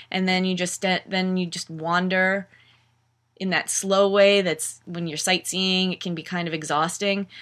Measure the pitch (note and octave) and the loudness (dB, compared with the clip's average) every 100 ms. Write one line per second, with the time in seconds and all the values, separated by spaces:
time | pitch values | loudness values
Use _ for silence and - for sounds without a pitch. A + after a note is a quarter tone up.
0 | - F#3+ F#3 F#3 F#3 F3+ F3+ - F#3+ F#3 | -8 -2 0 2 0 0 -2 -2 -2 -2
1 | - F#3+ F#3 F#3 F3 - - D#3+ E3 F3 | -2 -2 0 0 -2 -6 -10 -8 -2 0
2 | F#3 F#3 F#3 G3 F#3+ _ _ _ _ _ | 2 2 2 0 -6 _ _ _ _ _
3 | _ _ _ _ F#3+ D#3+ - - G3 F#3+ | _ _ _ _ -2 -2 -2 -4 0 4
4 | G3+ G3+ G3+ G3+ F#3 D#3 - - - E3+ | 4 6 6 6 2 -2 -6 -12 -12 -8
5 | E3+ D3+ F#3+ F#3 - F3+ F#3+ F#3 F#3 F3 | -6 -4 0 0 -2 -2 0 2 0 -2
6 | F3+ E3 D#3 F3+ E3+ D#3+ D3+ D3 E3 - | -4 -6 -6 -6 -4 -6 -2 0 0 0
7 | G3+ G3 G3 - | 0 0 -4 -10